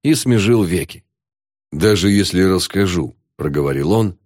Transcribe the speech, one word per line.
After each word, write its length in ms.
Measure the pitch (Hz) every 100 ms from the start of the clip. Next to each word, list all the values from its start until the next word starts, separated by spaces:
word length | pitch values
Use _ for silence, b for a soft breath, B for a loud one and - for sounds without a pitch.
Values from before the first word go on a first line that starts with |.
и 120 | 143
смежил 480 | 151 127 117 101 117
веки. 420 | 95 87 80 - _ _ _ _ _ _ _
«Даже 380 | 76 101 101 95
если 320 | 101 95 90
расскажу», 760 | 92 92 - 95 98 90 65 - _ -
проговорил 560 | 76 71 69 69 71
он 260 | 107 110 87